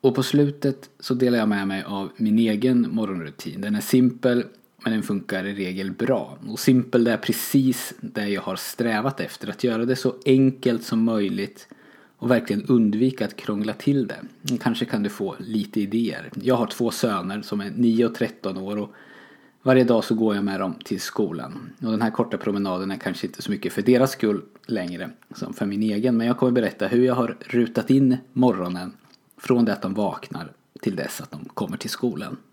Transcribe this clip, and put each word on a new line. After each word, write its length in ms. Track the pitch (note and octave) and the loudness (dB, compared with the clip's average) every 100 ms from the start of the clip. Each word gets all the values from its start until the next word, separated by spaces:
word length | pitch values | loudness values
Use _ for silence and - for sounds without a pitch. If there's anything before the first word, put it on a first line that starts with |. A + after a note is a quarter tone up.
Och 140 | C#3 | 2
på 80 | B2 | 2
slutet 680 | C3 C#3+ C#3+ C#3+ C#3+ C3+ - _ | 2 4 2 2 -2 -2 -10 _
så 160 | - | -4
delar 240 | B2 B2 A#2+ | 0 2 4
jag 100 | G#2+ | 2
med 200 | G2+ G2 | 0 -2
mig 140 | F#2+ | -4
av 280 | - G2+ F#2+ - | -6 -8 -8 -2
min 220 | A2 G#2+ | 2 4
egen 500 | A2+ G#2 B2+ B2 G#2+ | 4 2 2 2 2
morgonrutin. 720 | A2 G#2+ F#2+ D#2 - - F#2 | -2 -4 -4 -8 -12 -12 -8
Den 140 | G2+ | -4
är 60 | G#2 | -4
simpel, 640 | - B2+ B2 B2 C3 B2 - - _ _ | 2 4 4 2 0 2 -2 -10 _ _
men 80 | - | -2
den 100 | A2 | -2
funkar 420 | G2+ G2+ - G2 | -2 -4 -4 -6
i 100 | G2 | -6
regel 380 | G2+ F#2 F#2 F#2+ | -6 -6 -4 -6
bra. 460 | F#2 A#2 B2 - C#2 - | -4 0 0 -2 -12 -12
Och 100 | A2+ | -2
simpel, 460 | - B2+ A#2 A#2+ | 4 4 4 2
det 80 | A#2 | 2
är 40 | A2 | 0
precis 800 | - A#2+ - C#3 C3 A#2+ - - | -2 -4 0 2 2 0 -6 -12
det 280 | A2+ - G#2 | -10 -6 -4
jag 140 | G2 | -4
har 140 | F#2+ F#2+ | -4 -8
strävat 640 | - - A#2 A2 B2 C3 | -8 -4 -2 0 -2 -2
efter. 280 | F2 - - | -8 -8 -10
Att 160 | G2 | -2
göra 200 | B2 A2+ | 0 0
det 120 | A#2+ B2+ | 0 2
så 180 | C3 - | 0 -2
enkelt 600 | - C3 C3+ C3 B2+ A#2 | 4 6 6 4 0 0
som 200 | - A2+ | 0 0
möjligt 640 | A2+ A2+ G2 G2 G2 - - - - - _ _ | 2 2 0 -2 -6 -10 -20 -20 -20 -20 _ _
och 140 | A#2+ | 2
verkligen 340 | B2 A2+ G#2 | 2 2 -2
undvika 600 | G#2 B2 A2 G#2 B2+ C3+ | 4 4 6 4 2 0
att 120 | G2+ - | -6 -6
krångla 360 | - G#2 G#2 | -6 -4 -4
till 340 | G2+ - C#3+ A2 | -2 0 0 0
det. 140 | - - - - B2 | -6 -14 -8 -4 -2
Kanske 260 | B2 A2+ | -2 -2
kan 180 | A#2+ A2 | -2 -2
du 60 | G#2 | -4
få 280 | - G2 E2 | -4 -6 -6
lite 420 | F#2 A2 G2+ - | -6 -4 -2 -2
idéer. 500 | G2+ A2 A2+ E2 - | -2 0 -2 -4 -10
Jag 200 | - B2 | -6 2
har 120 | B2+ A2 | 2 2
två 240 | - A#2 | 0 -2
söner 520 | - A#2+ G2 F2+ G#2 | 0 0 0 -4 -6
som 180 | G2+ G#2 | -6 -6
är 100 | G2+ | -6
nio 360 | G2+ A#2+ A2+ A#2 | 2 2 4 2
och 80 | |
tretton 420 | A#2 A#2 - G#2 F#2+ | 2 -4 -4 -8 -6
år 200 | F#2+ G#2 | -6 -6
och 160 | G2+ - - - - - _ _ | -8 -12 -20 -20 -20 -20 _ _
varje 220 | - C3 | 4 6
dag 200 | A#2+ A#2 | 6 4
så 100 | - | 2
går 200 | A2+ A2 | 2 2
jag 100 | G#2 | 2
med 160 | G2+ F#2+ | -2 -2
dem 140 | F#2+ D#2+ | -4 -6
till 160 | - G2 | -6 -6
skolan. 720 | - - G#2 E2 C2+ D#2+ - - | -6 -4 -4 -4 -10 -12 -16 -8
Och 120 | A#2 | -4
den 120 | A2 | 0
här 80 | A2+ | -2
korta 280 | A2 A#2 F#2+ | 0 -2 -2
promenaden 520 | - G2+ G2 F2+ F#2+ | -4 -2 -2 -2 -4
är 60 | G2 | -6
kanske 300 | - F2 F#2+ | -6 -6 -8
inte 160 | - | -8
så 80 | - | -6
mycket 220 | G#2 F2+ | -4 -4
för 100 | - | -2
deras 280 | G#2 B2 C3+ | 4 6 4
skull 320 | - A2 G#2 - _ - | 2 0 0 -4 _ -6
längre 440 | A2 F2+ F2 - - _ | -4 -4 -8 -10 -14 _
som 200 | - - | -12 -10
för 120 | - G2+ | -4 -4
min 160 | G2+ | 0
egen. 340 | G#2+ G#2 B2 A#2 | 0 2 2 2
Men 100 | A#2 | 2
jag 120 | A#2 | 2
kommer 140 | B2+ | 4
berätta 340 | B2 G#2+ - G2 | 4 2 -2 0
hur 180 | A#2+ | 4
jag 100 | B2+ | 4
har 220 | B2 A#2 - | 4 0 -2
rutat 500 | - A#2 A#2 A#2 A2 | -4 0 0 0 4
in 260 | C3+ C3+ B2+ - | 6 6 2 -2
morgonen 600 | - B2+ F#2+ F2+ F2+ F#2 - _ _ _ _ | 2 4 4 -2 -6 -8 -14 _ _ _ _
från 260 | - B2 | 0 2
det 80 | A2+ | 4
att 100 | G2+ | 0
de 120 | F#2+ | -4
vaknar 580 | G2 G2+ - - E2 D#2+ - _ - | -2 -2 -4 -10 -12 -12 -18 _ -6
till 160 | - F#2 | -6 -4
dess 240 | C2 - | -8 -10
att 100 | D2+ | -12
de 140 | D2+ | -14
kommer 320 | - - G#2 - | -12 -8 -6 -6
till 140 | - | -8
skolan. 460 | - B2 E2 - - _ | -4 -4 -4 -8 -12 _